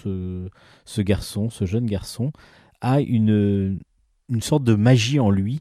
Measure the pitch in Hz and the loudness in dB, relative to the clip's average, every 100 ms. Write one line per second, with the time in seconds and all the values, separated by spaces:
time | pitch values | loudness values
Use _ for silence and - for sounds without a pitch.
0 | 98 95 90 92 92 - _ _ - - | -8 -6 -6 -8 -10 -14 _ _ -12 -4
1 | 98 92 - 104 113 - 95 110 120 98 | 0 -2 -2 -6 -6 -4 -4 -2 -2 -4
2 | - - 131 - - - _ _ 123 143 | -8 -8 -6 -8 -16 -20 _ _ 0 0
3 | 139 117 107 107 101 101 95 92 - _ | 2 2 4 4 2 0 -2 -4 -10 _
4 | _ _ - 117 - 151 123 107 113 127 | _ _ -6 -4 0 0 2 4 6 4
5 | 110 143 110 98 98 143 | 4 2 2 2 0 -4